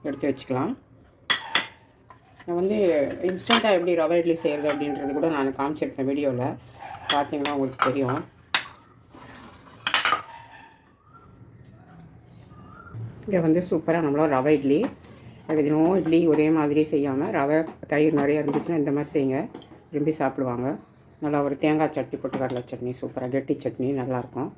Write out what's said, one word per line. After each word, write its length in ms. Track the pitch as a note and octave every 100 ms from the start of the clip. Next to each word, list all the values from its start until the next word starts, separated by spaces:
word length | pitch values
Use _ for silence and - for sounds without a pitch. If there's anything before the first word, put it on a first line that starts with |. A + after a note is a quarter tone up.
| D3+
எடுத்து 200 | C3+ C#3+
வச்சுக்கலாம். 420 | C3+ - B2+ E3 C4+ _ - - _ - - - - - - _ _ - - _ - -
நான் 120 | F3
வந்து 160 | F#3+ G#3+ F#3+ D#3+ F#3 E3+ F3+
இன்ஸ்டன்ட்டா 420 | F#3 - A#3 A3 F#3
எப்படி 180 | F3 E3
ரவை 180 | D#3 E3+
இட்லி 160 | E3+ D#3+
செய்கிறது 260 | D#3 D3 D3
அப்படின்றது 400 | C#3+ D3 C#3 C#3 C#3+
கூட 120 | E3 D3
நான் 200 | C3+ C3
காமிச்சிருப்பேன் 480 | C#3 D3 C#3 C3+ C3
வீடியோவில், 480 | C#3 C#3+ B2 C3+ G3+ - - - - -
பார்த்தீங்கன்னா 400 | C#3+ C#3+ D3 C#3+ C#3+
உங்களுக்கு 320 | C3+ C3 C3
தெரியும். 320 | C#3 B2+ C#3+ F3 - - - - - - - _ - - - - - - - - - - - - - - - - - _ _ _ - - - - - - - - - - - - - - - - - - - A2+ - -
இங்க 140 | F#3+ E3
வந்து 160 | E3 F3+
சூப்பரா 280 | E3 D#3+ E3
நம்மளோட 240 | D#3 C#3+ D#3+ C3
ரவை 180 | C#3 D3+
இட்லி. 220 | C3+ D3 B3+ - - - - - -
அது 120 | D#3 D3
தினமும் 320 | D3+ E3 F#3+
இட்லி 200 | D3+ E3 E3+
ஒரே 140 | D3 D3+ D#3+
மாதிரி 240 | D3 D3 D#3
செய்யாம, 360 | D3+ C#3+ C3+ D3+ F#3
ரவை, 200 | C#3 D#3 D#3+ - -
தயிர் 280 | D3 D#3 C#3+
நிறைய 220 | C#3 D3+
இருந்துச்சுன்னா 380 | D3 D3 E3 E3
இந்த 100 | C#3+ C#3+
மாதிரி 160 | D3
செய்யுங்க, 240 | D#3 C3+ C3+ G#3+ - - - -
விரும்பி 220 | D3 D3+ D3+
சாப்பிடுவாங்க. 460 | C3+ C3 C3 A#2+ B2+ G3+ - - - -
நல்லா 140 | D3+ D3 C#3+
ஒரு 80 | C#3
தேங்காய் 320 | D#3 D#3 D3+ D3
சட்னி 200 | B2+ C#3
போட்டு, 160 | C3+ C3
கடலை 200 | C3 B2+ -
சட்னி, 220 | B2 B2 B2+
சூப்பரா 280 | - C3 B2
கெட்டி 200 | C3+ C3+ C#3
சட்னி 240 | B2+ A2+ C3 C#3
நல்லாயிருக்கும். 500 | B2+ B2+ B2 C#3 C#3+